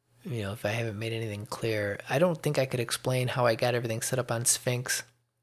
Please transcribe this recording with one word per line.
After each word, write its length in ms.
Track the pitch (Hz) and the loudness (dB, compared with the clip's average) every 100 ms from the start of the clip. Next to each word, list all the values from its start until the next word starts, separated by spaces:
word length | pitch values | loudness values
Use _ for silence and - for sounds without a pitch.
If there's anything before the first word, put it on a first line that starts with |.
| _ _ | _ _
you 180 | 196 120 | -6 -4
know, 120 | 98 | -4
if 120 | 110 104 | -2 -2
I 40 | |
haven't 280 | 117 117 104 | 0 -2 -4
made 160 | 113 | -4
anything 320 | 113 113 101 110 | -4 -4 -6 -8
clear, 540 | - 113 107 101 101 - | -4 0 0 0 -4 -2
I 80 | - | 2
don't 240 | 180 156 | 2 2
think 160 | 151 139 | 0 2
I 80 | 131 | 0
could 140 | 127 | 0
explain 480 | 113 - - 127 123 | -2 -2 0 0 0
how 180 | 131 120 | 4 4
I 80 | |
got 220 | 113 123 120 | 4 2 2
everything 260 | 117 113 | 0 -2
set 160 | - 127 | 0 -2
up 140 | 123 | 0
on 140 | 117 120 | 0 2
Sphinx, 580 | - - 123 127 - - _ _ _ | 2 2 -2 0 -2 -4 _ _ _